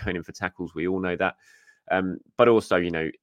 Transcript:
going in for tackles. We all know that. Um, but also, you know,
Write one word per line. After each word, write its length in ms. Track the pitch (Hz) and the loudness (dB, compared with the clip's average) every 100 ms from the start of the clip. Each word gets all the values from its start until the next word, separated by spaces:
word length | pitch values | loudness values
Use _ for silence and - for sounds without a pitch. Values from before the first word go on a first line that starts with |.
going 120 | 104 90 | -8 -8
in 60 | |
for 100 | - | -10
tackles. 420 | - 92 - 82 | -8 -8 -8 -10
We 120 | 80 87 | -6 -4
all 140 | 95 | -2
know 160 | 92 87 | -4 -2
that. 180 | 95 - _ _ _ _ - | -2 -4 _ _ _ _ -4
Um, 280 | 92 95 85 _ - | -2 -2 -8 _ 4
but 120 | 120 | 6
also, 280 | 113 - 90 | 6 4 0
you 140 | 87 | 0
know, 200 | 80 80 - | -2 -4 -8